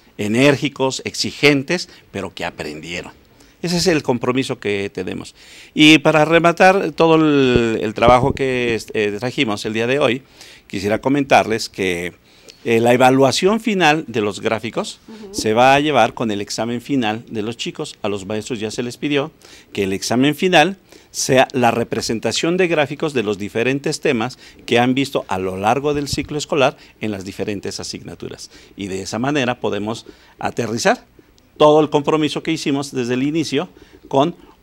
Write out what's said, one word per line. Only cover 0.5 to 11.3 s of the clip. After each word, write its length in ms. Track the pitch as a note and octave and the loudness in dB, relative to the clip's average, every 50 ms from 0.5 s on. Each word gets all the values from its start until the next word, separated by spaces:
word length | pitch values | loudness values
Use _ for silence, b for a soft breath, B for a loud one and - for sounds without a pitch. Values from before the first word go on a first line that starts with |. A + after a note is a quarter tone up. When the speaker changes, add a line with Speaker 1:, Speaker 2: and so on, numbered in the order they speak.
| C#3 C3 - C#3 - - C3 C3+ C3 - - | 4 4 0 -4 -4 -2 -2 -2 -2 -4 -8
Speaker 1:
exigentes, 880 | G#2 - - - G#2+ - - - C#3+ D3 C#3 C3+ C#3 F3 F3+ F3 B B B B B | -10 -8 -6 -6 -6 -2 2 4 4 4 4 0 -2 -4 -6 -6 B B B B B
pero 220 | - G2 F#2+ F#2 - | -10 -10 -10 -10 -10
que 120 | - F2 | -8 -8
aprendieron. 680 | E2+ - - E2 D2+ D2+ D#2 D#2 E2 F2 F2+ D#2 - - _ _ _ b b b b b b | -8 -8 -8 -10 -12 -12 -12 -12 -10 -10 -10 -10 -12 -16 _ _ _ b b b b b b
Ese 160 | - F3 F3 F3 | -6 -4 -4 -2
es 100 | E3+ F#3+ | 0 2
el 160 | E3+ D3 - | 0 0 0
compromiso 560 | - B2+ A#2+ - A#2+ B2 C3 C3 - B2+ - | -2 -2 -2 -2 -2 -2 -2 -4 -4 -6 -6
que 300 | - G#2 G2+ G2+ G2 G2+ - | -6 -4 -4 -4 -6 -6 -8
tenemos. 420 | - F#2 F#2+ G2 F2+ E2+ - B B B B B B B B - | -8 -8 -8 -8 -10 -12 -14 B B B B B B B B 2
Y 240 | - D#3 D3+ D#3 D3+ | 6 8 8 8 8
para 260 | C3+ D#3+ D#3 D#3 D3+ | 6 4 4 4 4
rematar 680 | D#3 E3 E3+ D#3+ E3+ E3+ - G3 F#3 F#3+ G3+ - E3 D3 | 4 4 4 4 4 4 6 6 6 6 4 0 -2 0
todo 220 | - F3 E3 D#3+ | 2 2 4 4
el, 640 | D#3+ D#3+ D#3 D3 C#3+ C3+ B2+ B2 A#2+ A#2 A2+ A2+ G#2 | 4 4 4 4 4 4 4 2 2 0 0 -2 -2
el 120 | - A2 G#2 | -4 -4 -2
trabajo 400 | - A2+ A#2 B2 A#2+ B2 C#3 - | 2 4 6 6 6 4 2 -2
que, 460 | - C#3 C3 B2+ B2 B2 A#2+ A2+ G#2+ - - - | -2 -2 -2 -2 -2 -2 -2 -2 -4 -6 -6 -4
eh, 240 | A2+ G#2+ G#2 G2+ G#2 | -2 -2 -2 -2 -4
trajimos 460 | A#2 B2+ A#2+ - C#3+ A2 G#2 G#2 - | -6 -6 -4 -2 -2 -2 -2 -4 -6
el 80 | A2+ A2 | -4 -4
día 120 | A2 A2+ | -2 -2
de 140 | A#2+ C3 C#3+ | -2 0 0
hoy, 240 | D3 B2+ A#2 C3+ B B B B B B B B B _ | 0 0 0 -2 B B B B B B B B B _
quisiera 340 | - G2+ F#2+ G2+ G#2+ A2 | -8 -6 -2 -2 -2 -2
comentarles 680 | - C3 C#3 C#3+ C#3 C3+ | 0 0 0 0 2 4